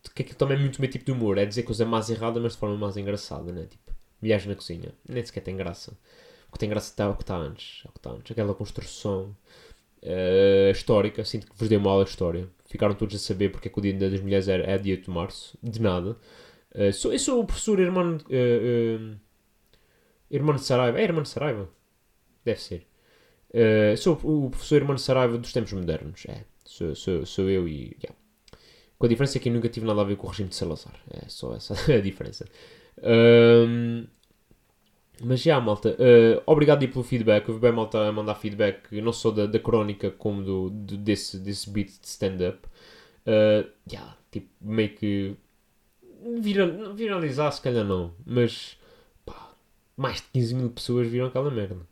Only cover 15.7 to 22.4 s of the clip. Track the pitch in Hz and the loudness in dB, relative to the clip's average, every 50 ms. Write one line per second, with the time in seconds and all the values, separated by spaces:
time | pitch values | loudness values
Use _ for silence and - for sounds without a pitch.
15.7 | 104 110 113 101 90 90 87 98 113 - _ - - - - - - _ _ _ | -4 -2 0 0 0 0 -4 -6 -10 -10 _ -20 -20 -20 -20 -20 -20 _ _ _
16.7 | _ - 101 101 101 - - - - 269 - - 262 240 214 - - - - 214 | _ 0 0 0 0 0 -4 -2 -2 -2 0 0 0 0 0 0 -4 -4 0 0
17.7 | 208 185 185 175 185 185 175 170 165 151 - - 127 127 123 123 120 113 107 123 | 2 2 2 2 2 0 0 0 -2 -4 -6 -4 0 0 2 2 2 2 2 0
18.7 | 120 120 117 113 113 110 110 110 107 104 _ _ _ _ _ _ _ _ _ _ | 0 0 0 0 -2 -4 -8 -12 -16 -18 _ _ _ _ _ _ _ _ _ _
19.7 | _ _ _ _ _ _ _ _ _ _ _ _ 143 135 143 151 143 127 - - | _ _ _ _ _ _ _ _ _ _ _ _ -4 0 2 2 0 0 0 0
20.7 | 131 123 127 120 117 - 220 185 165 160 143 - - - 147 151 120 104 98 87 | 2 2 4 2 2 2 0 0 0 -2 -4 -4 -6 -4 -4 -4 -4 -4 -8 -12
21.7 | _ _ _ _ _ _ _ _ _ _ _ _ _ _ | _ _ _ _ _ _ _ _ _ _ _ _ _ _